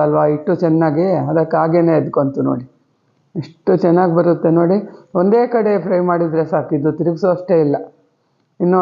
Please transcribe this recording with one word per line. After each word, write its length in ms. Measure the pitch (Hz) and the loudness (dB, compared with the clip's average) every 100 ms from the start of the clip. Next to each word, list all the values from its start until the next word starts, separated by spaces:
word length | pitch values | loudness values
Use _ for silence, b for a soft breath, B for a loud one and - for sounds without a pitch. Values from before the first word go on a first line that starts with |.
| 151 | 0
ಅಲ್ವಾ 180 | 151 151 | 2 2
ಹಿಟ್ಟು 220 | 147 196 165 | 0 -2 -2
ಚೆನ್ನಾಗಿ, 420 | 170 160 160 147 190 165 139 | 0 2 0 0 0 -2 0
ಅದಕ್ಕೆ 260 | 160 156 160 | -2 0 0
ಹಾಗೇನೆ 320 | 165 170 170 156 | 0 2 2 2
ಎದ್ಕೊಂತು 420 | 139 156 135 135 135 | 0 -2 -2 -2 -4
ನೋಡಿ, 160 | 127 127 _ _ _ _ _ _ - | -4 -8 _ _ _ _ _ _ -12
ಎಷ್ಟು 360 | - - - 175 | -12 -8 -2 0
ಚೆನ್ನಾಗಿ 300 | 180 170 185 165 | 2 2 2 2
ಬರುತ್ತೆ 300 | 175 165 165 165 | 0 0 2 2
ನೋಡಿ. 180 | 170 202 202 B B 185 | 2 0 -4 B B -2
ಒಂದೇ 220 | 185 233 240 | 2 2 2
ಕಡೆ 180 | 240 214 202 175 | 0 0 -2 0
ಫ್ರೈ 140 | 180 180 | -2 0
ಮಾಡಿದರೆ 320 | 175 170 160 156 | 0 0 -2 -2
ಸಾಕು, 180 | 160 135 156 | -2 -2 -2
ಇದು 140 | 151 151 | -2 0
ತಿರುಗಿಸೋ 280 | 160 165 190 170 | -2 0 -2 -2
ಅಷ್ಟೇ 220 | - 170 147 | 0 0 2
ಇಲ್ಲ. 100 | 139 - _ _ _ _ _ _ _ | -2 -6 _ _ _ _ _ _ _
ಇನ್ನೂ 140 | 175 185 | 0 2